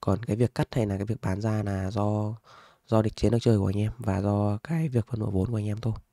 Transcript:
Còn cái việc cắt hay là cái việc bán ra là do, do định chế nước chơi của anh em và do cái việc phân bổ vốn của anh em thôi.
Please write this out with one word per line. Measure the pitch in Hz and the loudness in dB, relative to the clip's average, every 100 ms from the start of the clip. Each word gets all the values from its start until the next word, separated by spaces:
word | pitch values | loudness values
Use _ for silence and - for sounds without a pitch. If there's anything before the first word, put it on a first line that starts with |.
Còn | - 98 | 0 -2
cái | 110 104 | 0 0
việc | 120 | 0
cắt | - 151 | 0 -4
hay | - 107 | 0 0
là | 98 | -2
cái | 101 | -2
việc | 110 | -4
bán | 120 95 | -2 -2
ra | 110 107 | 0 0
là | 101 98 95 | -2 -2 -2
do, | 107 104 107 107 113 _ - - _ _ | -2 0 0 -2 -6 _ -20 -20 _ _
do | 110 | 2
định | 107 - | 2 2
chế | 107 | 2
nước | 113 | 2
chơi | 120 110 | 4 4
của | 98 | 4
anh | 98 | 0
em | 107 110 | -2 -2
và | 113 95 | -2 0
do | 98 101 104 104 | 2 2 2 -2
cái | - 165 160 | -2 -2 0
việc | 123 - | 0 -2
phân | 113 | -4
bổ | 107 | -2
vốn | 98 95 | 0 0
của | 113 | -2
anh | 104 | -2
em | 104 | -4
thôi. | 110 110 - | -2 -4 -8